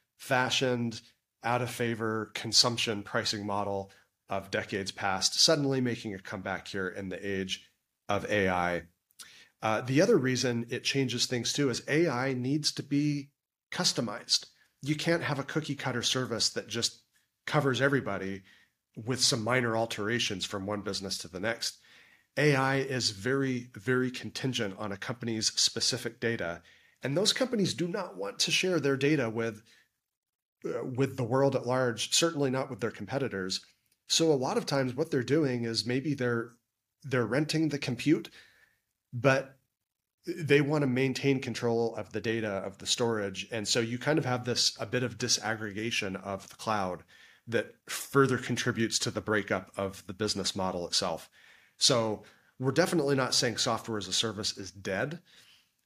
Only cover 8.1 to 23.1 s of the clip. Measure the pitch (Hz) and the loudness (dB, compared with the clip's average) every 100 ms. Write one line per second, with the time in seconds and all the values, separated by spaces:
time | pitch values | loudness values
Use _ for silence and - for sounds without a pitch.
8.1 | 101 - 104 95 90 87 87 85 _ _ | -2 2 2 4 4 2 0 -6 _ _
9.1 | - - - - - 110 107 123 135 208 | -20 -20 -20 -20 -4 -2 0 2 4 6
10.1 | 202 127 123 127 117 117 123 - 139 127 | 6 4 0 0 -2 -2 -4 -2 0 0
11.1 | 120 - 123 110 - 139 117 - 147 170 | 0 0 0 0 0 0 0 0 2 2
12.1 | 123 135 127 127 151 147 - 139 143 147 | 0 -2 -2 0 0 -2 -4 -2 0 0
13.1 | 143 139 _ _ _ - - 180 - 113 | -2 -6 _ _ _ -10 -2 0 0 -4
14.1 | 113 - - - _ _ - 135 151 170 | -4 0 -2 -2 _ _ -8 -4 -2 0
15.1 | 165 127 139 131 160 143 135 131 120 - | 0 0 -4 -2 -4 -4 -4 -4 -2 0
16.1 | 131 120 110 - - 123 113 113 - _ | 0 -2 0 -2 -2 -6 -2 -2 -4 _
17.1 | _ _ _ - 151 135 123 139 139 101 | _ _ _ 0 2 2 2 2 2 0
18.1 | 98 95 98 - - _ _ _ - 110 | -4 -6 -8 -12 -20 _ _ _ -10 -4
19.1 | 123 - 123 110 127 120 113 113 - 104 | 0 2 2 2 2 2 2 0 -2 -2
20.1 | 117 - 95 - 101 95 104 98 92 95 | 0 -2 -4 -6 -6 -4 -4 -4 -4 -4
21.1 | - 87 90 107 113 - - - - - | -6 -8 -6 -4 -2 -6 -8 -20 -20 -20
22.1 | _ _ - 147 135 135 135 135 127 113 | _ _ 2 4 4 2 0 0 0 -2